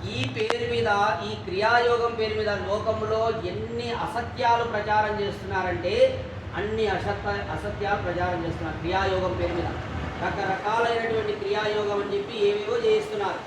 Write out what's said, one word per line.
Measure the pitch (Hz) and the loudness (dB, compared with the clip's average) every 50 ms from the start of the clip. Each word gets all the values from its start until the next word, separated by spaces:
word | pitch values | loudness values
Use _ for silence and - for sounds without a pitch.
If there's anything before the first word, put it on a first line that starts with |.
| - 202 | -6 -6
ఈ | 208 - 254 - - | -4 -2 -4 -2 -2
పేరు | 226 214 220 233 240 240 233 | -2 0 0 0 -2 0 -2
మీద, | 240 233 233 214 202 202 202 214 220 226 208 214 | 0 0 2 2 4 4 4 2 2 0 -4 -6
ఈ | 214 190 - | -6 -6 -6
క్రియాయోగం | 180 175 190 214 226 240 240 240 240 240 226 233 226 220 | -4 -2 2 4 4 6 6 6 4 4 4 2 0 0
పేరు | 214 220 214 214 214 | 0 -2 -2 0 -2
మీద | 214 208 202 196 185 190 | 0 0 -2 -2 -2 -2
లోకంలో | 202 214 220 226 214 220 214 214 220 220 226 226 220 - 175 180 | -2 0 0 -2 -2 0 -2 0 0 2 2 0 0 -2 -4 -6
ఎన్ని | 190 208 220 233 233 233 240 233 233 220 220 | -6 -6 -6 -6 -6 -6 -4 -4 -4 -4 -4
అసత్యాలు | - 220 240 233 233 - 247 247 233 233 233 226 | -4 -4 -4 -6 -6 -4 0 4 4 4 4 2
ప్రచారం | 233 220 208 202 214 208 214 208 208 202 202 | 0 -2 -2 0 2 2 2 4 2 0 -2
చేస్తున్నారంటే, | 202 196 - - - 190 196 196 185 180 175 170 170 180 208 240 262 262 - - - - - - - - - | -2 -2 -4 -6 -6 -4 -2 -2 0 0 -2 -2 -2 0 6 6 6 6 4 -2 -6 -8 -10 -10 -10 -8 -6
అన్ని | - 202 214 220 220 220 | -4 -4 -2 0 0 2
అసత్య-, | 202 190 175 - 202 202 196 - 202 202 202 202 196 202 | 2 0 0 0 -2 -4 -2 -2 -2 -2 -2 -4 -4 -6
అసత్యాలు | 202 - 208 202 - 208 202 202 196 | -6 -4 -6 -4 -4 0 0 0 0
ప్రచారం | - 180 170 180 180 180 175 170 170 | 0 -2 0 0 0 0 0 -2 -2
చేస్తున్నారు | 165 - - 165 160 - - | -4 -4 -2 -4 -4 -4 -2
క్రియాయోగం | 151 170 185 190 196 196 190 185 185 180 170 170 | -2 0 0 2 2 2 2 2 0 0 0 0
పేరు | 175 170 170 170 | 0 0 0 -2
మీద. | 165 - - - - - - - - - - - - | -2 -2 -4 -6 -6 -6 -6 -6 -6 -6 -4 -4 -2
రకరకాలైనటువంటి | - - 202 202 190 190 185 - 208 220 226 226 233 233 226 226 226 220 220 208 208 | -2 -2 -2 0 0 -2 0 0 0 2 4 4 4 2 2 0 0 0 0 0 0
క్రియాయోగం | 202 202 196 196 208 214 208 208 208 214 208 202 202 202 | -2 -2 -2 0 0 0 0 2 0 2 0 2 0 0
అని | 202 202 202 | 0 0 -2
చెప్పి | 202 202 - 233 214 202 - | -2 -2 -2 0 2 4 4
ఏవేవో | 415 427 - 440 480 466 233 | 4 2 0 0 0 2 4
చేయిస్తున్నారు. | 440 - 427 - - - 415 392 381 - - - | 4 4 4 2 0 -2 -2 -2 -2 -2 -4 -8